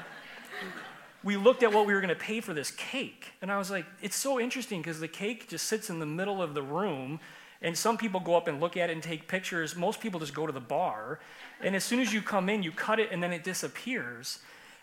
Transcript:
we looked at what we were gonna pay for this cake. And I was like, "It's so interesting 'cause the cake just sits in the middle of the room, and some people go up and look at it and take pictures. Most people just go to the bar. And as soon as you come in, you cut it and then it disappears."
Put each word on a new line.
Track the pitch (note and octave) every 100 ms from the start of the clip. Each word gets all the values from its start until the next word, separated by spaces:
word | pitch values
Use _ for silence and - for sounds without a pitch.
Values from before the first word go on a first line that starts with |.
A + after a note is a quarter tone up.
| - - - - - - F#3+ - - - - -
we | F#3+ G3+
looked | G3+ B3+
at | A#3
what | G#3 G#3
we |
were | G3
gonna | F#3+ D#3+
pay | - A3
for | A3
this | D#3 C3
cake. | - - C4 G#3+ - - -
And | F#3
I | G3+
was | F#3
like, | G3 D#3+ -
"It's | G3+ -
so | C4+ C4
interesting | A#3+ B3+ A3+ F#3+
'cause | D#3 D#3
the | D#3+
cake | - G3+ A#3+ -
just | E3 -
sits | A3 A3
in | E3
the | D3+
middle | D#3+ G3 G3
of | E3+
the | D3
room, | C#3 D#3 G#3 C#3+ C3 D#3+ - - - -
and | E3 E3
some | G#3+ A3+
people | A3+ F#3+
go | E3+ E3+
up | E3+
and | C#3+
look | E3+ F3+
at | F3
it |
and | D#3+
take | D#3 D#3+ -
pictures. | F#3 F#3 F3 D#3+ E3+
Most | F3+ G#3
people | A3+ F3
just | D3+
go | C#3+ D#3
to |
the | C3+
bar. | A#2+ C#3+ F3 G#2+ A2 D#3 - - - -
And | F3+ F#3+
as |
soon | - A#3+
as | B3
you | G#3+
come | F#3+ G#3 F#3
in, | G#3+
you | E3+
cut | - - A3
it | G#3+
and | F3
then | F3
it | F3
disappears." | F3 F3+ D3+ - - B3 B2 A#2+ B2+ - - - - -